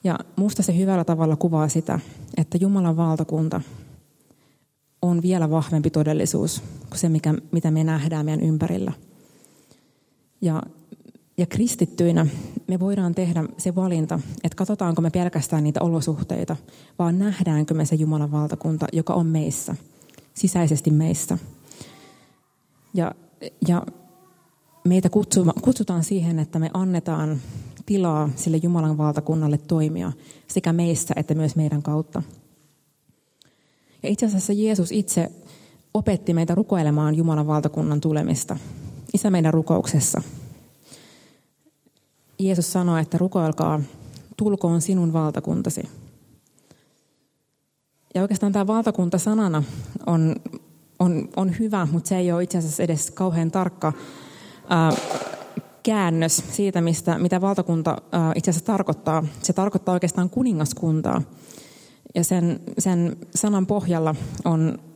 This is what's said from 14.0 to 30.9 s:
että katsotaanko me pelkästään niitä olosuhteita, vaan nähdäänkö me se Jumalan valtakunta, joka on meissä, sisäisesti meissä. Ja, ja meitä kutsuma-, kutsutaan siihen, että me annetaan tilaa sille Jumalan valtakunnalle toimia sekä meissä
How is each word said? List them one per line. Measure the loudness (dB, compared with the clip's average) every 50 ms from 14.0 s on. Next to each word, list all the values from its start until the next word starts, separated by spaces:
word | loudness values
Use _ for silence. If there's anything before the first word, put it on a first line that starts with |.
| 0 0 -2 -4 -4 -6 -10 -4 -4
että | -4 -2
katsotaanko | -2 -4 -4 -2 -2 0 0 2 2
me | 0 2
pelkästään | 2 0 0 0 -2 -2 -2 0 0 2 2
niitä | 2 2 2
olosuhteita, | 0 2 2 0 0 -2 -2 -2 -4 -4 -2 -4 -4 -4 -6 -10 -10 -18 -20 -20 -20 -20 _ -2
vaan | 0 0 2 2
nähdäänkö | 0 0 0 0 0 2 2 2 2 0 0
me | 0 0
se | 0 2
Jumalan | 0 2 0 0 0 0 0
valtakunta, | 0 -2 -2 -2 -4 -4 -2 -4 -2 -2 -2 -2 -2
joka | -2 -2 0 0
on | 2 2
meissä, | 2 0 0 0 -2 -4 -6 -6 -8 -8 -8 -10 -18 _ _ -20 -20 -20 -20 _ _ _
sisäisesti | -2 0 0 2 2 2 4 2 2 4 4
meissä. | 4 4 4 2 0 -2 -2 -4 -4 -4 -4 -10 -20 -20 -20 -20 -20 -20 -20 -20 -20 -20 -20 -20 -20 -20 -20 _ _ _ _ _ _ _ _ _ _ _ _ _ -2
Ja, | -2 -2 -2 -4 -12 -20 -20 _ _ -18 -18 _ _ 2
ja | 2 2 2 0 -6 -14 -16 -20 -20 -20 -20 -20 _ _ _ _ _ _ _ _ _ _ _ _
meitä | 4 4 6 4 4
kutsuma-, | 2 2 2 4 2 4 4 4 2 4
kutsutaan | 2 2 2 2 0 -2 0 -2 0
siihen, | 0 0 0 0 0 0 0
että | -2 -2 -2 -2
me | -2 -2 0
annetaan | -2 0 0 0 0 0 -2 -2 -2 0 -2 -2 -4 -6 -10 -14 -14 -14 -14 -18 -18 -4
tilaa | -2 0 2 2 2 2 0 0 -2 -2
sille | -2 0 0 0
Jumalan | 2 2 2 2 2 2 2 2
valtakunnalle | 2 2 0 0 0 -2 0 0 0 2 2 0
toimia | 0 0 0 0 2 2 0 -2 -4 -4 -6 -8 -8 -14 -20 -20 -20 _
sekä | -4 -4 -2 0 0 0
meissä | 2 2 2